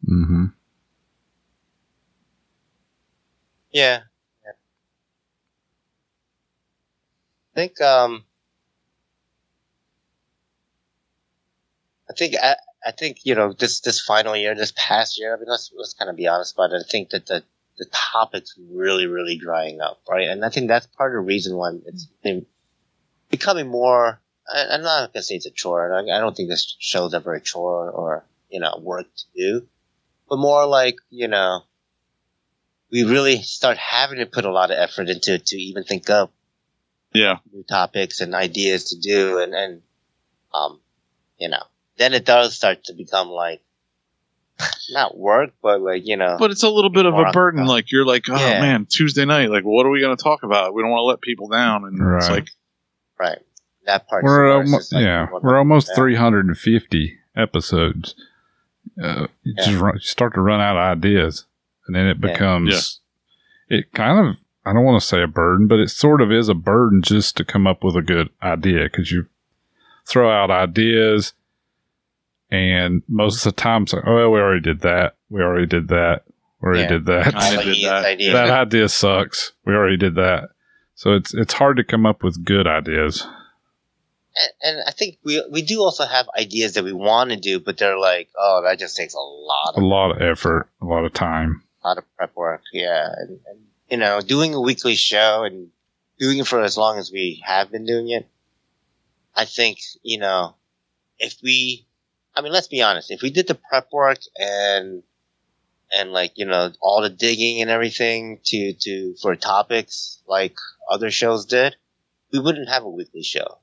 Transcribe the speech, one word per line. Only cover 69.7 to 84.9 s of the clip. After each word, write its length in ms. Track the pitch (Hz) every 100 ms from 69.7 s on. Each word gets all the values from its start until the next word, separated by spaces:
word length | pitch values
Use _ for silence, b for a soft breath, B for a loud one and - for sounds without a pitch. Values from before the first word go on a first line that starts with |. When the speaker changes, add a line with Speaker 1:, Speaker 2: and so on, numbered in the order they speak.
| b b b -
Speaker 1:
throw 220 | 127 117
out 180 | 107 98
ideas, 800 | 92 92 95 113 113 110 107 - - _ _ _ _ _ _ _ _ _ _ -
and 500 | 92 92 90 90 90 -
most 380 | 107 107 101 107
of 100 | -
the 60 |
time 220 | 117 113
it's 100 | 98
like, 100 | 90 -
"Oh, 100 | 117
well, 160 | 117
we 80 | 107
already 220 | 101 92
did 200 | 82 80
that. 340 | 90 87 90 - -
We 120 | 104
already 240 | 90 90 87
did 220 | 87 82
that. 340 | 87 85 85 _ _ _ -
We 60 | 92
already 140 | 90
Speaker 2:
Yeah. 60 | 87
Speaker 1:
did 160 | 85 80
that." 180 | 87 87
Speaker 3:
Kinda 140 | 104
Speaker 2:
Like 260 | 101 104 98
Speaker 3:
did 120 | 98
Speaker 2:
Ian's 60 | 101 98
Speaker 3:
that. 20 | 101
Speaker 2:
idea. 280 | 95 101
Speaker 1:
That 160 | 123 120
idea 400 | 127 117 113 104
sucks. 640 | - 101 95 98 - - _ -
We 80 |
already 240 | 101 95 92
did 180 | 95 82
that. 340 | 92 90 - _ _ _ _ -
So 180 | -
it's, 200 | 101 -
it's 200 | - 110
hard 240 | - 139 127
to 60 |
come 220 | - 117 110
up 180 | 104
with 220 | 92 82 87
good 220 | 98 90
ideas. 600 | 78 76 78 76 76 - B B B B _ _ _ _ _ _ - 156 -
Speaker 2:
And, 120 | 151 156
and 60 |
I 40 | -